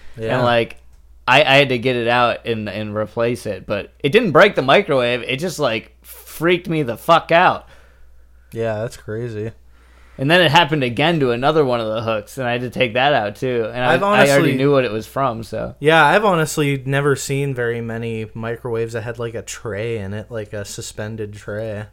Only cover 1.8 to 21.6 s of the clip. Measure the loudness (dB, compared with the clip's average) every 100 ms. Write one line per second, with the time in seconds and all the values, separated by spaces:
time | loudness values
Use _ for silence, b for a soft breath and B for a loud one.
1.8 | 0 0 2 2 2 0 -4 -6 -6 -8
2.8 | -6 -6 -4 -2 -2 -2 -6 -10 -6 -6
3.8 | -6 _ 2 2 4 6 4 4 2 4
4.8 | 4 0 0 -2 -4 -6 -6 -2 -2 -2
5.8 | -6 _ -20 -20 -18 -2 2 2 0 -2
6.8 | -2 -2 2 2 4 4 4 2 -6 b
7.8 | b b b b b -20 -14 -6 -4 -4
8.8 | -6 -10 -10 -8 -8 -8 -10 -12 -20 b
9.8 | b b b b 2 4 6 4 4 2
10.8 | -2 0 0 2 2 2 2 2 2 0
11.8 | -2 -4 -2 -4 -6 -6 -4 -4 -4 -2
12.8 | 0 2 2 2 0 -4 -2 -2 -2 -2
13.8 | 0 2 2 4 4 4 2 2 2 2
14.8 | 2 -4 -6 -4 -4 -4 -8 -8 -8 -2
15.8 | 2 6 6 4 4 2 0 0 -2 -2
16.8 | -2 0 0 0 -2 -4 -4 -4 -4 -4
17.8 | -6 -8 -6 -8 -8 -8 -8 -8 -6 -4
18.8 | -4 -6 -8 -8 -8 -8 -12 -12 -8 -6
19.8 | -6 -6 -6 -10 -10 -10 -10 -10 -12 -12
20.8 | -12 -10 -10 -8 -10 -12 -12 -8